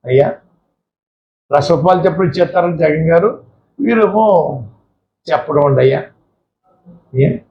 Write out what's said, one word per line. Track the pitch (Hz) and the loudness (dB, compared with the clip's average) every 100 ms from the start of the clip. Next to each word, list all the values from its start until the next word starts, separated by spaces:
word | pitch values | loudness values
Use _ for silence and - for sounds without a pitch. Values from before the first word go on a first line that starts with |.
అయ్యా, | 123 131 143 - _ _ _ _ _ _ _ _ _ _ _ | 0 2 2 -4 _ _ _ _ _ _ _ _ _ _ _
లక్ష | 143 147 | -2 0
రూపాయలు | 165 175 180 | 0 2 2
చెప్పడం | 180 170 180 | 0 0 -4
ఇచ్చేస్తారని | 180 175 180 175 160 | 0 -2 0 -2 -2
జగన్ | 160 151 165 | -2 0 2
గారు, | 170 208 - _ _ _ - | 2 2 -4 _ _ _ -6
వీరేమో | 254 226 202 208 220 180 147 135 104 _ _ _ _ _ - | -2 0 0 2 2 2 -2 -8 -14 _ _ _ _ _ -4
చెప్పడం | 156 - 147 143 | -4 -2 0 2
అండి | 127 | 2
అయ్యా. | 131 139 - _ _ _ _ _ _ _ - - _ 131 | 2 0 -8 _ _ _ _ _ _ _ -20 -20 _ 0
ఏ? | 139 - _ | 0 0 _